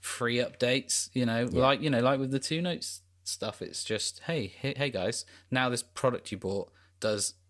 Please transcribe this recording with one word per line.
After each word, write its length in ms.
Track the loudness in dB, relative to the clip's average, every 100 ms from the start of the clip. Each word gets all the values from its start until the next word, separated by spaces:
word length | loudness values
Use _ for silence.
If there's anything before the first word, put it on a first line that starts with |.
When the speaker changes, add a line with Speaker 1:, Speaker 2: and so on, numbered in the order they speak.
Speaker 1:
free 360 | -8 -2 0 2
updates. 680 | 0 0 2 2 2 -2 0
You 120 | 0 2
know, 220 | 2 2
Speaker 2:
Yeah. 120 | 4
Speaker 1:
like, 180 | 4 4
you 80 | 2
know, 100 | 4
like 180 | 4 2
with 140 | 0
the 80 | -2
Two 220 | -2 -2
Notes 400 | -2 -4 -6 -12 _ _
stuff, 380 | -10 -6 -6 -8
it's 220 | -10 -8
just, 360 | -4 -2 -2 -6
hey, 280 | -4 -4 -4
hey, 260 | -4 -6 -2
hey 140 | -2
guys, 340 | 0 -2 -2 -8 -16 _
now 180 | 0 2
this 140 | 0
product 500 | -6 0 0 0 -6
you 60 | -6
bought 340 | -4 -4 -4 _ -20 _
does 340 | 0 0 -2 -6 _